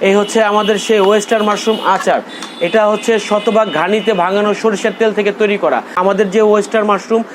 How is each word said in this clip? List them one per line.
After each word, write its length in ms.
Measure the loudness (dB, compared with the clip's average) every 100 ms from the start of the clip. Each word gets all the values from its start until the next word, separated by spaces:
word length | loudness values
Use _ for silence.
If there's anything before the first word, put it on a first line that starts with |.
এই 140 | 2
হচ্ছে 280 | 2 2 0
আমাদের 360 | 2 2 0 -2
সেই 220 | 2 2
ওয়েস্টার্ন 440 | 4 2 2 0
মাশরুম 340 | 0 -2 -2 -2
আচার। 360 | 0 0 0 -2 -2 -14 -14 -6
এটা 260 | 0 2 2
হচ্ছে 320 | 0 0 -2
শতভাগ 560 | 0 -2 2 0 0
ঘানিতে 380 | 0 0 0 0
ভাঙানো 420 | 0 0 0 0
সরিষার 380 | 0 -2 -2 -4 0
তেল 140 | -2
থেকে 200 | 0 -2
তৈরি 260 | 0 -2 0
করা। 240 | 0 -2 -2 -2
আমাদের 340 | 0 0 0
যে 120 | 2
ওয়েস্টার্ন 440 | 2 2 0 -2 0
মাশরুম, 360 | -2 0 -4 -4